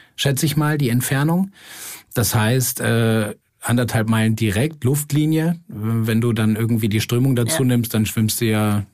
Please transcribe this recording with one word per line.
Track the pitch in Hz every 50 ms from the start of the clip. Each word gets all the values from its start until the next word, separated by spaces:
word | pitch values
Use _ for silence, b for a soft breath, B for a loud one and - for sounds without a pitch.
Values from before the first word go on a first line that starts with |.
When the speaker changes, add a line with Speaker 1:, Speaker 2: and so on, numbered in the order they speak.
| B B B B
Speaker 1:
schätze | - 139 139 - 165
ich | 143 - 156
mal, | 151 151 156 143
die | 143 113
Entfernung. | 120 123 - - 139 135 147 160 170 185 196 196 B B B B B B B B B B B B -
Das | 123 110 - -
heißt, | 113 107 110 127 131 123 - - -
äh, | 120 113 117 117 117 113 110 110 107 107 - _ _ _ _ _
anderthalb | - - 120 123 123 107 - 117 110 110
Meilen | 113 110 110 113 110
direkt, | 110 113 107 92 107 139 165 160 - -
Luftlinie. | 123 147 147 - - 139 151 151 156 160 156 160 170 170 170 - _
Wenn | - 101 110 113 117 113 110 117 110 113
du | 117 120 113
dann | 113 110 107 110 107
irgendwie | 117 110 120 107 113 104
die | 104 107
Strömung | - - 120 120 131 139 127
dazu | 120 117 107 - - 131
Speaker 2:
Ja. | 123
Speaker 1:
nimmst, | 123 120 113 - -
dann | 110 107
schwimmst | 95 - 117 110 104 - -
du | 120
ja | 110 110 107 107 107 104 104 101 -